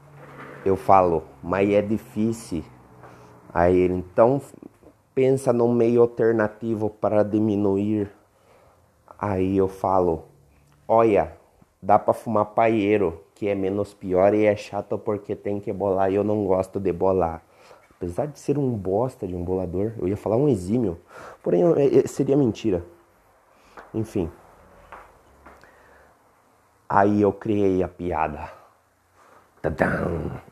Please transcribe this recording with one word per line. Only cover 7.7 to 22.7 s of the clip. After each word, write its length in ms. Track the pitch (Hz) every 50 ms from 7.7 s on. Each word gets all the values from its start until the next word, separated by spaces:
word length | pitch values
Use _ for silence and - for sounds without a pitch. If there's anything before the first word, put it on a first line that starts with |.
| 98 98 104 107 107 107 101 98 - _ _ _ _ _ _ _ _ _ _ _ _ _ _ _ _ _ _ - - -
Aí 380 | - 104 98 92 95 95 98
eu 120 | 95 95 95
falo, 580 | - - - 95 95 95 90 87 82 78 - - _ _ _ _ _ _ _ _ _ _ _
"Olha, 500 | - 113 113 117 113 101 90 82 82 82 - _ _ _ _ _ _ _ _
dá 180 | - 98 101 104
pra 140 | - - 110
fumar 340 | - - 123 110 104 107
paieiro, 800 | 107 - - 117 113 117 110 98 101 107 104 95 80 - - - _ _
que 140 | - 110 101
é 60 | 101
menos 400 | 98 95 95 98 104 101 - -
pior 400 | _ - 95 92 90 95 101 104
e 100 | 107 107
é 120 | 107 104
chato 420 | 101 - - - 101 101 - 110 101
porque 380 | - 113 104 98 - - 101
tem 240 | - - 101 101 101
que 120 | 101 113 98
bolar 380 | 90 98 101 92 95 98 95
e 60 | 95
eu 80 | 101 101
não 200 | 107 104 107 101
gosto 340 | 92 95 92 92 - - 101
de 140 | 98 92 82
bolar." 500 | 85 95 95 95 92 85 82 82 80 - _ _ _ - - - - _ _ _
Apesar 300 | - 92 87 87 - 139
de 140 | 156 143 -
ser 180 | - - 139 143
um 180 | 143 127 120
bosta 500 | 104 92 95 92 104 127 127 - - 107
de 100 | 92 92
um 80 | 90 87
bolador, 480 | 87 92 92 92 90 87 92 101 113 110 -
eu 100 | - 90
ia 80 | 104
falar 200 | 101 - 98 107
um 120 | 120 147 151
exímio, 520 | 123 92 87 90 110 127 117 95 82 - _ _ - - - - - - -
porém, 200 | - 175 175 175 170 165
é, 260 | - 143 - - 139
é, 60 | 120 -
seria 280 | - - 135 123 135
mentira. 480 | 147 139 113 98 - - 110